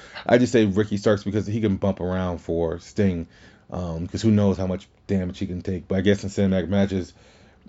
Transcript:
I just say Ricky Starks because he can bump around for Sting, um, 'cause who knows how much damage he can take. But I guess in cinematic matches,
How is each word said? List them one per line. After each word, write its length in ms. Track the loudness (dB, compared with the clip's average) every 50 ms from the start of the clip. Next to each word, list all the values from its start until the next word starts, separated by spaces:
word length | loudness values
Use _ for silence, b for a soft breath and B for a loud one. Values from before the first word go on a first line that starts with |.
| B B B B B
I 120 | 4 4 4
just 140 | 4 6 4
say 120 | 4 4
Ricky 300 | 4 4 0 0 0 -2
Starks 280 | -2 2 2 0 0 0
because 220 | -4 -4 -2 -2
he 140 | -2 -4 -2
can 160 | 0 0 0
bump 240 | 0 0 -2 -2 -2
around 380 | -4 -4 -2 -2 -2 -4 -4 -6
for 400 | -6 -4 -2 -2 -2 -2 -4 -6
Sting, 460 | -10 -10 -2 0 0 2 2 -2 -6 -10 b b b b b b b b
um, 360 | -8 -8 -6 -6 -6 -6 -8
'cause 160 | -6 -6 0 2
who 80 | 4
knows 260 | 4 4 4 2 2 0
how 80 | -2
much 220 | -4 -4 -6 -8 _ _ _ _
damage 320 | -4 -2 -2 -2 -4 -6 -6
he 80 | -8
can 160 | -6 -6 -8 -6
take. 240 | -6 -6 -6 -4 -4
But 100 | -2 2
I 20 |
guess 220 | 4 4 4 2 2
in 60 | -6
cinematic 380 | -2 0 2 2 2 0 0 0
matches, 460 | 0 0 0 0 0 -4 -6 -6 -12 b b b b b b b b b b